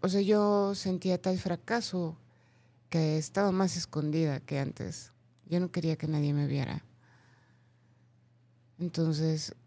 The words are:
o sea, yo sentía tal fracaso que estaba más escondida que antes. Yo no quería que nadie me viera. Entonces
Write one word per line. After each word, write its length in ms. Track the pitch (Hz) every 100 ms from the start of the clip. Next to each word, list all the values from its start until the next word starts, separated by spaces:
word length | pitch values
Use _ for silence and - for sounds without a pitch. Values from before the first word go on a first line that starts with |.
o 80 | 190
sea, 140 | 196
yo 520 | 196 208 208 202 202
sentía 460 | 202 190 185 185 180
tal 180 | 190 185
fracaso 800 | 185 170 - 233 233 180 165 160 - _ _ _ _ _ -
que 300 | 165 156 156
estaba 340 | 151 196 202
más 240 | 185 190 175
escondida 640 | - 151 151 160 156 135
que 180 | - 139
antes. 540 | 135 - - 160 - _ _ _ -
Yo 140 | 175
no 100 | 180
quería 260 | 180 160 156
que 120 | 156
nadie 240 | 151 147
me 140 | 147 143
viera. 380 | 139 - 147 - _ _ - _ _ _ _ _ _ _ _ _ _ _ _ _ _ _ -
Entonces 760 | 170 165 160 151 160 156 - -